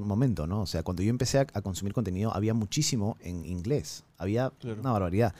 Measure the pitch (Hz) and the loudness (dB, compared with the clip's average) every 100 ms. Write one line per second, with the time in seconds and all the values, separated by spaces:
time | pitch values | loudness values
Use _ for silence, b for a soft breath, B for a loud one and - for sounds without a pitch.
0 | 101 101 135 80 76 104 92 82 82 87 | 2 4 4 2 0 -2 -2 -2 -2 0
1 | 101 123 127 139 135 104 101 90 98 110 | 2 2 2 2 2 -2 -4 -4 -2 -2
2 | 92 92 110 98 107 113 104 151 151 123 | -2 0 0 2 2 2 0 0 0 0
3 | 101 - 85 87 76 90 92 143 - - | 0 -2 -6 -8 -6 -6 -2 -2 -4 -12
4 | - - 92 113 131 - 123 107 131 107 | -18 -8 -2 0 -2 -4 -10 -4 0 2
5 | 90 98 117 | 2 4 2